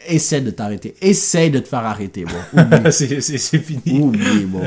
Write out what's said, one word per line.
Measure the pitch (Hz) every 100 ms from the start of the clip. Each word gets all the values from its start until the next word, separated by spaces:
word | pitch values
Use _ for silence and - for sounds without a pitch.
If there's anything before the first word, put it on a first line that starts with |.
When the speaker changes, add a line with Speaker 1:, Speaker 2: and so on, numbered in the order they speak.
| -
Speaker 1:
essaie | 165 - 147
de | 123
t'arrêter. | - 104 101 110 -
Essaie | 190 202 - 170 165
de | 131
te | 123
faire | 127 113
arrêter, | 104 98 101 85
bro. | 87 90
Oublie. | 151 120 113 131
Speaker 2:
<laughs> |
C'est, | - 135 139
c'est, | - 139
c'est | - 160
fini. | 156 135 - 131
Speaker 1:
Oublie, | 147 107 104 107 95
bro. | 92